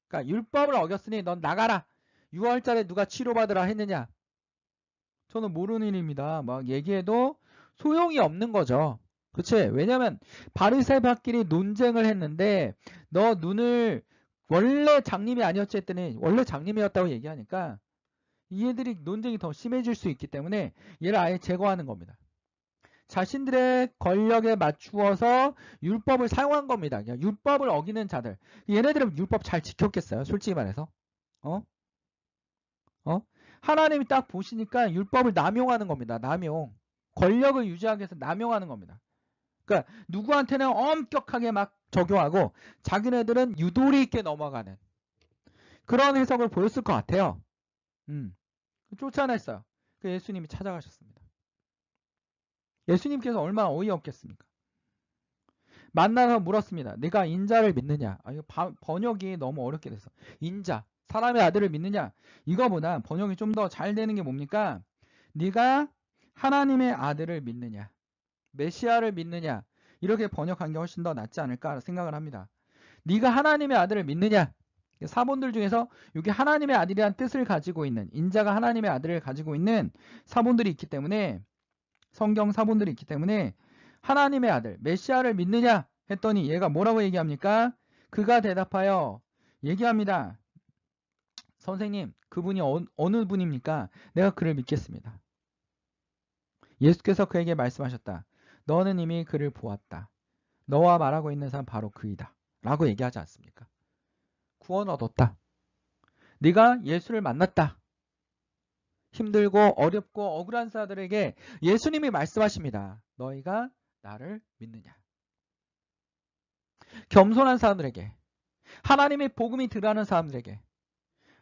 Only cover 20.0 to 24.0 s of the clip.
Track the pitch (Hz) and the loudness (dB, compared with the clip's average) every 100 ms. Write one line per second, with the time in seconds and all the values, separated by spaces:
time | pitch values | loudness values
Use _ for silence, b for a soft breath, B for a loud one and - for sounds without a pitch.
20 | 180 131 147 143 160 208 143 B B 170 | -4 -6 -8 -10 -6 -4 -6 B B -8
21 | 170 208 170 180 - 180 202 185 135 95 | 0 2 2 -2 -4 -2 0 -2 -6 -12
22 | 87 - _ _ _ _ _ _ b b | -16 -20 _ _ _ _ _ _ b b
23 | - 190 190 277 269 254 254 254 254 - | -8 -4 -4 -4 0 2 4 2 0 -2